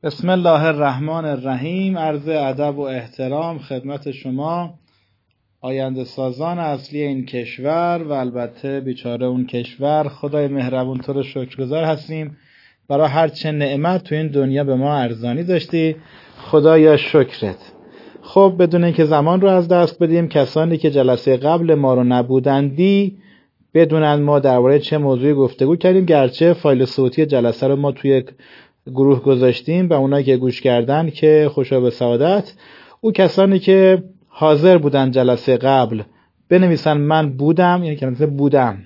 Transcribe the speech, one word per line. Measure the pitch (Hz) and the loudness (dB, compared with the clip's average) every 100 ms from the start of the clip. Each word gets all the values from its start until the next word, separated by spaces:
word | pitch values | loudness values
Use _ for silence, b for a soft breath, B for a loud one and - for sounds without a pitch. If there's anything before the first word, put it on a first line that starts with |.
بسم | 165 - 175 | -10 -8 -2
الله | 185 175 156 | 0 2 2
الرحمن | 160 147 147 127 151 165 | 2 0 -2 -2 -6 -6
الرحیم. | 156 139 131 127 151 180 190 185 | -6 -8 -6 -6 -6 -6 -4 -4
عرض | 160 151 143 | -4 -6 -4
ادب | 156 139 131 147 143 | -4 -4 -4 -6 -4
و | |
احترام | 139 131 117 - 131 147 165 160 | -8 -8 -12 -10 -8 -6 -6 -10
خدمت | - 131 135 143 143 | -10 -12 -10 -12 -12
شما، | 135 135 131 151 175 170 - _ _ _ _ _ _ _ _ | -12 -10 -8 -6 -6 -8 -14 _ _ _ _ _ _ _ _
آینده | 127 135 131 131 | -10 -6 -6 -8
سازان | 127 - 131 123 160 175 | -10 -6 -8 -6 -8 -6
اصلی | 160 139 135 147 | -6 -6 -8 -8
این | 147 135 127 | -6 -6 -8
کشور | 127 113 - 131 165 175 170 160 | -10 -10 -8 -4 -2 -2 -4 -4
و | |
البته | 143 127 120 120 120 139 139 | -6 -6 -6 -10 -10 -8 -8
بیچاره | 131 127 123 120 127 | -8 -10 -8 -6 -4
اون | 127 127 | -4 -4
کشور. | 123 117 - 139 151 147 | -6 -10 -6 -2 -2 -2
خدای | 143 147 147 143 | -6 -6 -4 -2
مهربون، | 139 127 127 127 131 | -4 -2 -2 -2 -6
تو | 127 | -6
رو | 139 | -6
شکرگزار | 135 - 123 - 131 151 | -6 -8 -10 -8 -6 -2
هستیم | 160 151 156 160 151 151 b b b b _ | -2 -4 -6 -10 -10 -14 b b b b _
برای | 139 156 | 0 2
هر | 143 160 | 2 -2
چه | 156 156 | -2 -6
نعمت | 151 143 139 160 185 | -4 -4 -2 -2 -2
تو | 180 | -4
این | 151 156 | -6 -4
دنیا | 139 135 135 | -2 0 -2
به | 143 | -2
ما | 127 139 147 | -2 0 -2
ارزانی | 123 113 120 131 | -4 -6 -6 -6
داشتی. | 175 180 170 170 160 156 B B B - | -2 -4 -2 -2 -2 -4 B B B -20
خدایا | - 156 147 160 156 147 | 0 4 6 6 6 6
شکرت. | - 156 131 - 107 92 - - B B B B | 4 0 0 -2 -8 -8 -16 -20 B B B B
خب، | - - 196 185 | -2 4 4 4
بدون | 175 175 | 0 2
اینکه | 175 165 | 0 2
زمان | 156 156 151 185 | 2 2 2 2
رو | 196 | 2
از | 190 170 | 2 2
دست | 180 170 - | 2 0 0
بدیم، | 170 170 165 | 0 0 0
کسانی | 151 131 156 165 165 | 0 0 0 -2 0
که | 156 | 0
جلسه | 143 127 123 - 127 | 0 0 0 0 0
قبل | 139 170 170 | 0 0 2
ما | 156 135 | 0 2
رو | 127 | 0
نبودندی | 123 123 123 131 123 139 143 139 185 196 196 190 b b b b _ | 2 0 0 0 0 0 -2 0 0 2 -2 -6 b b b b _
بدونن | 160 165 156 151 | 2 2 2 2
ما | 147 147 143 | 2 2 2
درباره | 139 127 127 147 | 2 2 4 2
چه | 147 156 | 0 -2
موضوعی | 143 131 135 | 0 0 0
گفتگو | 143 131 - 135 170 | 2 0 0 -2 0
کردیم، | 180 185 | 2 2
گرچه | 180 156 131 127 165 | 4 2 2 2 2
فایل | 170 156 131 | 2 2 2
صوتی | 127 - 131 127 151 | 0 0 -2 0 0
جلسه | 139 117 113 135 | 2 0 -2 -2
رو | 139 | -2
ما | 143 | -2
توی | 131 139 135 127 - b b b b - | -4 0 0 0 -18 b b b b -14
گروه | 131 135 135 | 0 2 4
گذاشتیم | 135 127 127 120 - 170 180 | 2 2 2 0 -2 -2 0
و | |
اونایی | 156 135 143 | 0 2 0
که | 135 127 | 2 0
گوش | 127 123 | 0 -2
کردن | 135 120 117 147 165 | 0 0 0 -2 -2
که | - 156 156 151 | 0 4 4 4
خوشا | 147 127 135 | -2 -2 0
به | 123 | 0
سعادت. | - 120 120 151 202 196 - B B B B | 0 -2 0 2 0 -4 -14 B B B B
او | 220 | -4
کسانی | 196 190 - 196 190 | 2 2 4 2 2
که | 190 190 190 185 185 _ _ | 4 4 6 4 0 _ _
حاضر | - 156 151 175 180 | 0 2 4 6 4
بودن | 147 139 131 | 4 0 0
جلسه | 127 123 120 - 123 | 2 2 0 0 0
قبل | 127 135 120 113 104 b b b _ | 2 2 0 -4 -10 b b b _
بنویسن | 180 185 160 - 147 | 2 4 2 0 0
من | 147 156 151 131 | 0 0 0 -2
بودم، | 143 170 180 180 | 0 2 2 2
یعنی | 170 147 | -2 -4
کلمه | 131 120 151 | -6 -2 -2
بودم | 139 143 139 123 98 | 0 2 2 0 -2